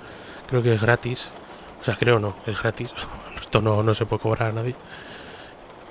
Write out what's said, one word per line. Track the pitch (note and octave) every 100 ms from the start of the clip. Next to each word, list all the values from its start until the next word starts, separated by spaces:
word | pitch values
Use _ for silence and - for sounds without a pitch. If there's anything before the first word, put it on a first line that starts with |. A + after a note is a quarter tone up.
| - - - - -
Creo | B2+
que | A#2+
es | A2
gratis. | A2 A#2+ A#2+ B2 - - - - - -
O |
sea, | - G#2
creo | A#2 A#2
no, | G#2 F#2+ -
es | G2
gratis. | A2+ - A#2 - - -
<laughs> | - -
Esto | - A2+
no, | G#2+ G#2
no | A2
se | G#2 G#2+
puede | A2
cobrar | A2 A2 A2+
a |
nadie. | A2 A#2+ B2+ - - - - - - - - - - -